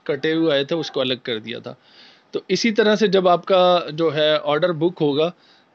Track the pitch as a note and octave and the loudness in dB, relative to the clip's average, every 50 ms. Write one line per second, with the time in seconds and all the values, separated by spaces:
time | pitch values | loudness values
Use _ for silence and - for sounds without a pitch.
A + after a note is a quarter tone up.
0 | - - D3 C3+ - D#3 D#3+ E3 E3 D#3+ C#3+ C#3 C#3+ C#3+ E3 E3 C#3+ - - C#3+ | -8 -6 -6 -4 -2 -2 0 0 0 2 0 0 -2 -2 -4 -6 -6 -6 -4 -4
1 | C3 B2+ B2+ A2+ - C3 A#2 A2 A2+ A2+ A#2 A2+ A2+ A#2+ G#2+ - _ _ _ - | -4 -4 -4 -6 -6 -8 -8 -8 -8 -12 -14 -14 -14 -16 -18 -20 _ _ _ -20
2 | - - _ _ _ _ - D3 - - F#3 - - A#3 G#3+ A3+ G#3+ G#3+ G#3+ F3+ | -20 -20 _ _ _ _ -10 -8 -4 -2 -2 0 0 0 2 2 4 4 4 2
3 | A3 G3 F3+ F#3+ F3+ F3+ F3 E3+ - - G3 F3+ F3+ F3+ F3+ F3 - D3+ D3+ D#3 | 2 2 2 4 4 4 2 2 2 2 2 4 4 4 4 2 0 -4 -4 -2
4 | E3 D#3 C#3 D#3 D3+ D3+ D3+ D3 - D3 D3 D#3 F3 F3+ E3+ C#3+ D#3+ F3+ F3 - | -2 -2 0 0 0 0 0 0 0 -2 -2 0 0 0 0 0 -2 -2 -2 -2
5 | D#3+ D3 C3+ D3 D#3 F3 - _ _ _ _ _ _ _ _ | -2 0 0 0 -2 -2 -4 _ _ _ _ _ _ _ _